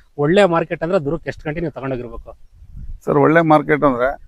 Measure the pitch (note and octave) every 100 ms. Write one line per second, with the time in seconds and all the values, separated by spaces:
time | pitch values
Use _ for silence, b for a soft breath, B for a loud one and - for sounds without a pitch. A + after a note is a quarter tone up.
0 | b - C#3+ G3 F#3+ E3 E3 D#3+ E3 F#3+
1 | C#3 E3 C#3 - D#3 D#3 E3+ B2+ C3 B2+
2 | A#2 A#2 - - - - - - - -
3 | - D3 C#3 E3 D#3+ D3+ D3 D3+ D3 A#2+
4 | B2+ -